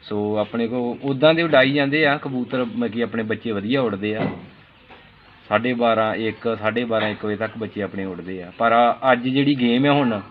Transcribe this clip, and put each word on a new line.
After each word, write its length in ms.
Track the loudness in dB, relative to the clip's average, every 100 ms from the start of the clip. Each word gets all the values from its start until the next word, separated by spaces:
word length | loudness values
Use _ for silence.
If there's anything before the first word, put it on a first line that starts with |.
ਸੋ 340 | -6 -4 -2 -2
ਆਪਣੇ 320 | -2 -2 -2
ਕੋਲ 300 | -2 -4 -4
ਉੱਦਾਂ 320 | -4 2 4
ਦੇ 80 | 4
ਉਡਾਈ 280 | 4 6 6
ਜਾਂਦੇ 360 | 2 0 2 2
ਆ 100 | 2
ਕਬੂਤਰ, 480 | -2 -4 -4 -2
ਮਤਲਬ 220 | -4 -2 -4
ਕਿ 160 | -2
ਆਪਣੇ 200 | -4 -4
ਬੱਚੇ 300 | -4 -4 -4
ਵਧੀਆ 300 | -4 -2 0
ਉੱਡਦੇ 340 | 0 -2 -4 -2
ਆ। 100 | -4 -6 -16 -20 -20 -20 -20 -20 -20 -20 -20 -20 -2
ਸਾਢੇ 260 | -2 0
ਬਾਰਾਂ, 400 | 0 2 2 2
ਇੱਕ, 440 | 0 -4 -4 -4 -2
ਸਾਢੇ 240 | -2 -2
ਬਾਰਾਂ, 240 | -2 0 -2
ਇੱਕ 160 | -4
ਵਜੇ 120 | -6 -4
ਤੱਕ 220 | -6 -6
ਬੱਚੇ 240 | -10 -6
ਆਪਣੇ 220 | -8 -6
ਉੱਡਦੇ 380 | -8 -8 -10 -12
ਆ। 100 | -12 0
ਪਰ 140 | 4
ਆ, 260 | 6 4 2 2
ਅੱਜ 160 | 2 2
ਜਿਹੜੀ 320 | 0 2 2
ਗੇਮ 260 | 2 2 4
ਆ 60 |
ਹੁਣ 280 | 4 2 -2 -6